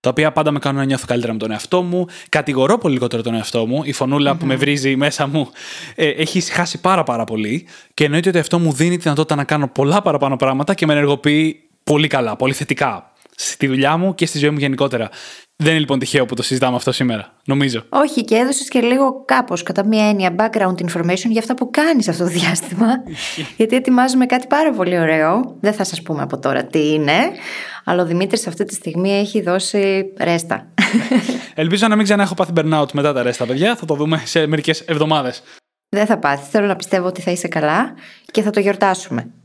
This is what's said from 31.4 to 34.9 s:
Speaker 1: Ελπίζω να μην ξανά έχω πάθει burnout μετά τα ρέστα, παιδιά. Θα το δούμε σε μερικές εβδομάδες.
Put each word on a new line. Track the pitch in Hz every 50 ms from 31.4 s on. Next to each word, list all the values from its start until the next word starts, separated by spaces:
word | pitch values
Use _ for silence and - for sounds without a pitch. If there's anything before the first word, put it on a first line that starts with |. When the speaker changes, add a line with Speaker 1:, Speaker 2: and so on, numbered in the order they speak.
| - - -
Speaker 1:
Ελπίζω | - 156 165 180 208 208 226
να | 214
μην | 208 220
ξανά | 196 214 202 196
έχω | 185 190
πάθει | 170 185 170 175
burnout | 170 156 160 160 156 147 135 -
μετά | - 143 151 143
τα | 131 123
ρέστα, | 123 120 - 127
παιδιά. | 113 127 135 165 214 240
Θα | 233 -
το | 160 156
δούμε | 143 147 156 160 156 135
σε | - - 170 156
μερικές | 151 156 151 143 - 156 160
εβδομάδες. | - -